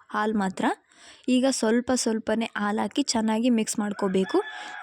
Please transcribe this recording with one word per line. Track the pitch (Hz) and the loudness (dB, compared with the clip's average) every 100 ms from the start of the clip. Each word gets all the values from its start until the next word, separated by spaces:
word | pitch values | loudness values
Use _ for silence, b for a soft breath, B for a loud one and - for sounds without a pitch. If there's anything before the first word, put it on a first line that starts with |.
| - | -8
ಹಾಲು | 214 214 220 | -2 0 0
ಮಾತ್ರ. | 190 185 262 403 _ B B B B | 0 0 -2 -2 _ B B B B
ಈಗ | 254 269 | 2 2
ಸ್ವಲ್ಪ | 262 220 233 240 | 2 2 2 2
ಸ್ವಲ್ಪನೇ | 254 240 220 - 220 226 | 0 0 -2 -2 -2 -2
ಹಾಲು | - 208 214 | -4 -2 -2
ಹಾಕಿ | 214 - | -2 -2
ಚೆನ್ನಾಗಿ | 277 226 220 220 247 | -2 0 0 2 2
ಮಿಕ್ಸ್ | 233 220 - | 2 0 -2
ಮಾಡ್ಕೋಬೇಕು. | 208 202 202 190 190 349 - B B B | -4 -2 0 0 2 0 -2 B B B